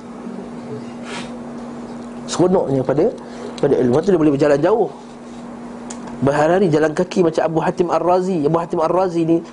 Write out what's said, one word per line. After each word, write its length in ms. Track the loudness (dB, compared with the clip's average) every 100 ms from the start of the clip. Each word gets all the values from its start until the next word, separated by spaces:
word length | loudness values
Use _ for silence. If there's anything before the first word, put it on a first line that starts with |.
| -14 -12 -12 -10 -12 -12 -10 -10 -10 -12 -10 -10 -10 -12 -12 -12 -10 -10 -10 -12 -12 -12 -6
Seronoknya 560 | 2 4 4 2 0
pada, 300 | 2 2 2 0 -10 -12 -12 0
pada 120 | 2 4
ilmu. 160 | 4
Lepas 100 | 4
tu 60 | 4
dia 100 | 4
boleh 140 | 4
berjalan 240 | 4 4 4
jauh. 320 | 4 2 0 -4 -18 -18 -16 -16 -14 -14 -14 -14 -12 -12 -12 -2
Berhari-hari 560 | 0 2 4 4 4
jalan 240 | 4 2 0
kaki 320 | -2 2 2
macam 140 | 2
Abu 140 | 0 0
Hatim 280 | 0 0 0
Ar-Razi. 500 | 0 2 2 2 0
Abu 140 | 2 2
Hatim 240 | 0 0
Ar-Razi 420 | 2 2 0 0
ni 140 | 2 2 0